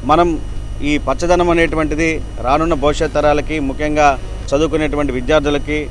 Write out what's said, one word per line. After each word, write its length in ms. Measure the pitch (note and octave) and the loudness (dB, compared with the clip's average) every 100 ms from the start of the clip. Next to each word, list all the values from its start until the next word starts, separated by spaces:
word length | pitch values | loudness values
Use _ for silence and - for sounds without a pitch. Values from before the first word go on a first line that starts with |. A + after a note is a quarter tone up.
మనం 360 | B2 D#3 F3 D#3 - - - - | 2 4 4 0 -4 -8 -6 -4
ఈ 160 | C#3+ D3 | -2 -2
పచ్చదనం 520 | C3+ C3+ F3 F3 F3 | 0 -2 2 2 4
అనేటువంటిది 720 | E3+ E3 D#3+ D#3 D3+ D#3+ D#3 - - | 4 2 2 -2 0 -2 -2 -6 -6
రానున్న 340 | A#2 D3 E3 | 0 2 2
భవిష్యత్ 400 | D3+ D3 C#3+ D#3 | 2 0 0 -2
తరాలకి, 440 | D3+ D3 D3 C#3+ D#3 | 2 2 2 0 -4
ముఖ్యంగా 600 | C3+ C3+ D3+ D3+ D3 C3 - - - | -4 -2 -2 4 4 2 -6 -10 -2
చదువుకునేటువంటి 640 | C#3 D#3 D#3 D3+ D3 C#3+ | 0 2 0 -2 -2 -2
విద్యార్థులకి 760 | B2+ B2 D#3 D3 C#3+ B2+ D3+ D3 | -2 0 0 2 -2 -2 -6 -6